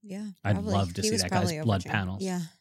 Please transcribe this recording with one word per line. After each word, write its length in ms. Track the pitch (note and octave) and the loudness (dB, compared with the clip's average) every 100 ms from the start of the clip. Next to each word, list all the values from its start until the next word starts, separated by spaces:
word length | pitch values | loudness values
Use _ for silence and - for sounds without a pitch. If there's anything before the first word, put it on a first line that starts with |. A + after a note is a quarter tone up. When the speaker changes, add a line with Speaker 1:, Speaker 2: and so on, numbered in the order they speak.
Speaker 1:
Yeah, 240 | G#3+ F#3+ G#3+ F#3 | -10 -10 -10 -6
Speaker 2:
I'd 120 | G2+ F#2+ | 0 0
Speaker 1:
probably. 160 | F2+ | 2
Speaker 2:
love 220 | G2 G2 | 2 0
to 80 | F2 | 0
Speaker 1:
He 60 | D3+ | 0
Speaker 2:
see 60 | |
Speaker 1:
was 80 | G#3+ | 0
Speaker 2:
that 80 | F2+ | 2
guy's 80 | F#2 | 2
Speaker 1:
probably 200 | G2 - | 2 0
Speaker 2:
blood 140 | C3+ G2 | 2 2
Speaker 1:
overtrained. 120 | F2+ | 2
Speaker 2:
panels. 280 | G#2+ F#2 G2 | 0 0 -4
Speaker 1:
Yeah. 180 | F#3+ F3+ E3 _ | -2 -4 -6 _